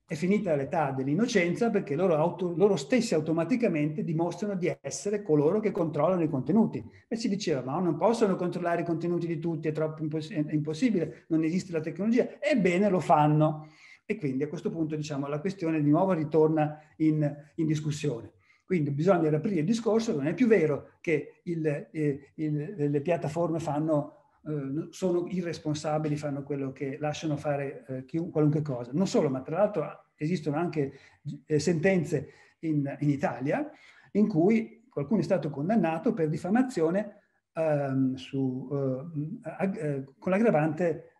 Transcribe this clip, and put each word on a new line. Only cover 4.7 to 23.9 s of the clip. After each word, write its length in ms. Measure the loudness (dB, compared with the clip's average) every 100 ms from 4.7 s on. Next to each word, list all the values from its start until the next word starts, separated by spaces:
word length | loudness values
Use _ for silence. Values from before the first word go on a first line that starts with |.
| -4
essere 400 | -8 -6 -4 -4
coloro 380 | 2 4 4 2
che 100 | 0
controllano 540 | -2 -2 0 2 2
i 60 | 0
contenuti. 540 | -2 2 4 2 0 -12 -18 -8
E 80 | -4
si 140 | -2
diceva, 320 | -2 -2 -2
"Ma 180 | -2 -2
non 160 | -2 2
possono 400 | 2 4 2 2
controllare 460 | -2 -2 -2 -2
i 40 | 0
contenuti 420 | -2 -2 -2 -2
di 100 | -4
tutti, 300 | -4 -4 -4
è 40 |
troppo 300 | -2 -4 -2
impos-, 300 | -6 -4 -6
è 120 | -4 -2
impossibile, 760 | -2 -2 0 2 2 -2 -6 -2
non 160 | 0
esiste 280 | 2 0 -2
la 80 | -4
tecnologia." 600 | -4 -4 0 2 2 -2
Ebbene, 480 | 0 2 4 4 4
lo 100 | 2
fanno. 680 | 4 6 6 6 4 2 -10 -20 -20 -20
E 140 | -8 -4
quindi 240 | -2 -2
a 60 | -4
questo 240 | -4 -6
punto, 240 | -4 -4 -2
diciamo, 320 | -4 -6 -4
la 120 | -4
questione 400 | -4 -4 -2 2
di 100 | 4
nuovo 220 | 4 4
ritorna 680 | 2 2 4 4 4 0 -2 -18 0
in, 540 | 0 2 0 -2 -14 -4
in 120 | -2
discussione. 640 | 0 -2 -4 -4 -4 -10 _ _ _ -2
Quindi 240 | 0 0
bisogna 400 | 0 4 4 4
riaprire 300 | 2 0 0
il 60 | 0
discorso, 500 | 0 2 0 0 -2
non 100 | -2
è 80 |
più 140 | 2 4
vero 460 | 6 4 0 -6 _
che 400 | -2 -2 -2 -12
il, 220 | -6 -2 -2 -2 -6
eh, 400 | -2 -2 -2 -8
il, 420 | -6 -2 -2 -4 -2 0
le 120 | 0
piattaforme 580 | 0 0 0 -2 0 0
fanno, 680 | -2 -2 2